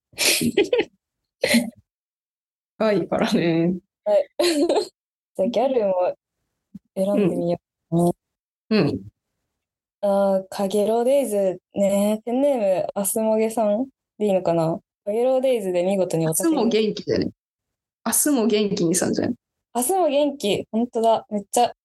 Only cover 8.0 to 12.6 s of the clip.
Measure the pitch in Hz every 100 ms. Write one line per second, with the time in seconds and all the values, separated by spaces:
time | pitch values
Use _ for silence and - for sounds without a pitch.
8 | 175 - _ _ _ _ - 214 147 -
9 | - - _ _ _ _ _ _ _ _
10 | 202 196 196 190 190 - 196 208 202 233
11 | 240 285 226 202 190 180 _ 196 196 202
12 | 208 214 233 247 285 254